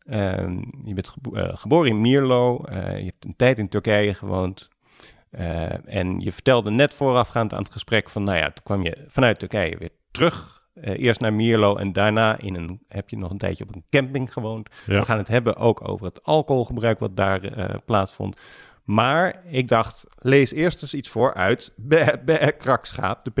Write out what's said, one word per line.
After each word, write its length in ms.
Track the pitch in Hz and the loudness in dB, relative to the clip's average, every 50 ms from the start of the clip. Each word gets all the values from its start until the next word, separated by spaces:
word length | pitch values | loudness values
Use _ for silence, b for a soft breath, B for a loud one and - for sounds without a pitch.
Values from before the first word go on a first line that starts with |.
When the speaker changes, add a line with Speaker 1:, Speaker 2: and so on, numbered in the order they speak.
| _ | _
Speaker 1:
Ehm, 500 | - 127 107 98 95 98 95 92 90 90 98 - - - - - | -6 -4 -2 -2 0 -2 -2 -4 -4 -6 -6 -8 -10 -12 -14 -12
je 100 | 110 95 | -8 -6
bent 140 | 95 - - | -6 -6 -8
gebo-, 260 | - - - - - | -10 -14 -12 -8 -4
eh, 220 | 101 90 90 90 | -4 -4 -4 -6
geboren 320 | - - 107 143 175 160 123 | -8 -2 2 2 4 4 4
in 100 | 110 104 | 2 2
Mierlo. 640 | 113 120 135 143 135 131 127 123 123 123 123 123 - | 4 4 4 4 4 4 4 4 4 2 0 -2 -6
Eh, 340 | - 95 95 92 92 95 101 | -8 -8 -6 -6 -6 -6 -6
je 60 | 98 | -8
hebt 200 | 92 - _ - | -10 -10 _ -14
een 120 | - - | -12 -2
tijd 220 | - 123 127 131 110 | 2 4 4 4 2
in 100 | 104 92 | 0 -2
Turkije 460 | - 104 - 117 104 104 104 104 95 | -2 -2 2 2 4 4 4 2 0
gewoond. 540 | - 101 98 95 92 92 92 98 - - - _ b b b b b b b b b b _ | -2 -6 -4 -2 -2 -2 -2 -4 -8 -14 -20 _ b b b b b b b b b b _
Eh, 640 | - - 87 85 82 82 82 - - - - - - | -12 -8 -6 -6 -4 -4 -4 -4 -6 -8 -10 -8 -6
en 240 | 95 90 92 92 90 | -4 -2 -2 -4 -4
je 120 | 92 98 | -6 -6
vertelde 380 | - - - 135 127 120 104 104 | -8 0 2 4 4 4 2 0
net 240 | 107 127 147 143 - | 2 2 2 2 0
voorafgaand 580 | - 143 135 123 123 113 - - 120 113 104 | 0 0 2 2 2 0 0 -2 -2 -2 -2
aan 100 | - 98 | -4 -6
het 100 | 101 - | -8 -8
gesprek 380 | - 107 - - 117 107 - - | -10 -14 -6 -2 -2 -2 -2 -2
van, 120 | - 104 | -4 -4
nou 160 | 101 101 92 82 | -2 0 0 0
ja, 60 | 76 | 0
toen 200 | 73 - - - | -2 -4 -8 -8
kwam 180 | - 101 98 | -4 -4 -2
je 220 | 90 85 - - - - | -2 -4 -4 -8 -12 -6
vanuit 300 | - 131 131 117 101 - | 0 2 4 4 2 0
Turkije 380 | - - - 104 90 80 87 82 | -4 -4 -2 -2 -2 -2 -4 -8
weer 120 | 82 85 - _ _ _ | -10 -14 -14 _ _ _
terug. 520 | - - 151 170 - 87 - - - _ _ _ _ | -4 0 0 0 0 -2 -8 -18 -20 _ _ _ _
Eh, 240 | 170 151 104 98 - | -12 -8 -8 -4 0
eerst 180 | 131 120 113 - | 2 2 2 2
naar 120 | 120 110 107 | 0 0 2
Mierlo 420 | 107 113 117 113 110 104 101 101 | 2 2 4 4 4 4 4 2
en 160 | 95 98 98 | 2 -2 -2
daarna 460 | 87 101 101 107 107 113 113 110 110 - | 0 2 2 2 4 4 2 2 0 -2
in 160 | - 98 92 | -4 -8 -8
een, 260 | 87 82 85 92 110 _ _ | -8 -8 -10 -10 -14 _ _
heb 200 | - 101 - - | -10 -10 -10 -10
je 60 | 113 107 | -10 -8
nog 120 | 95 85 | -8 -8
een 80 | 95 101 | -6 -4
tijdje 260 | - 92 87 - 98 - | -4 -4 -4 -6 -10 -12
op 60 | - | -14
een 100 | 82 - _ | -16 -4 _
camping 420 | - 139 131 131 135 135 131 113 | 0 2 2 0 -2 -6 -6 -6
gewoond. 360 | - 131 107 107 113 113 110 B B B B | -6 -8 -8 -6 -8 -8 -12 B B B B
Speaker 2:
Ja. 120 | - 98 101 | 0 2 2
Speaker 1:
We 60 | 113 | 2
gaan 140 | 113 113 107 | 2 0 -2
het 100 | 98 - | 0 0
hebben 280 | 117 123 117 110 - | 0 2 2 2 0
ook 320 | - 107 117 104 - 92 95 | 2 2 2 2 2 -2 -8
over 180 | 98 98 101 | -8 -6 -8
het 160 | 90 - - | -10 -10 -8
alcoholgebruik 760 | - - 156 156 147 - 139 127 117 - 120 110 113 117 110 - | -2 0 2 2 2 2 0 0 0 -2 -4 -2 0 0 0 0
wat 180 | 113 104 95 | -2 -4 -2
daar, 260 | - 98 98 98 92 95 | 0 0 0 0 -2 -4
eh, 300 | 101 - 107 95 95 - 101 - | -6 -8 -6 -6 -6 -6 -8 -4
plaatsvond. 560 | - 113 101 95 - - - 104 98 98 B B B B B B B B B B | 0 0 0 0 0 -4 -8 -8 -8 -10 B B B B B B B B B B
Maar 580 | - 104 110 117 131 147 165 185 180 - - - 175 | -2 0 2 2 2 2 2 2 0 -2 -6 -12 -6
ik 180 | 156 131 127 120 | -4 -4 0 2
dacht, 360 | 123 113 113 - - - - - _ - | 2 2 2 0 -6 -14 -20 -20 _ -4
lees 340 | - 123 139 143 135 - | 2 4 6 6 6 4
eerst 300 | - 151 165 175 - - | 2 0 0 0 0 -4
eens 120 | 147 135 - | -8 -8 -8
iets 140 | 139 - - | -8 -8 -6
voor 260 | - 113 120 135 - | 0 0 0 2 2
uit 380 | 92 92 98 127 - - - - | 2 2 2 2 0 -2 -8 -16
Be-, 440 | - 110 139 156 165 143 - - - 127 | -14 0 2 4 4 4 4 2 0 0
Be-, 280 | 156 160 160 143 139 - - | 0 2 4 2 2 0 0
Krakschaap, 680 | - 131 127 - - - - - - 92 110 - - | 0 0 0 0 0 -6 -8 -6 -4 -4 -4 -6 -8
de 60 | 120 - - | -6 -2 0